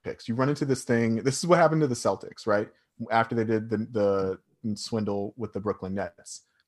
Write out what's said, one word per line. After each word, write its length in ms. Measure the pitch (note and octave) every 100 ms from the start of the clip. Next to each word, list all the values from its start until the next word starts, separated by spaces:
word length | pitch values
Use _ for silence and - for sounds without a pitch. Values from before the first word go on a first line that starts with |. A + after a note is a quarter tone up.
picks. 240 | - - -
You 80 | A#2
run 140 | C3
into 160 | D3 C#3
this 180 | B2+
thing. 320 | - A#2 A2+ A2+
This 220 | A#2 C3
is 80 | E3+
what 100 | F3
happened 240 | D#3+ D#3+
to 60 | D3
the 80 | A#2+
Celtics, 500 | A2 F#2+ - - -
right? 240 | G#2 G#2+ _ _ - A#2
After 240 | A2+ A2+ A#2
they 80 |
did 260 | A2 A2 A2+
the, 680 | G#2+ A2+ A2+ G2+ G2 F#2+ F#2 _ _
the 120 | A2+ G2+
swindle 580 | - A2+ G#2 G2+ G2+ -
with 160 | G#2+
the 60 | G2+
Brooklyn 360 | G2+ F#2+ F#2 G2
Nets. 460 | F2+ - - - _ _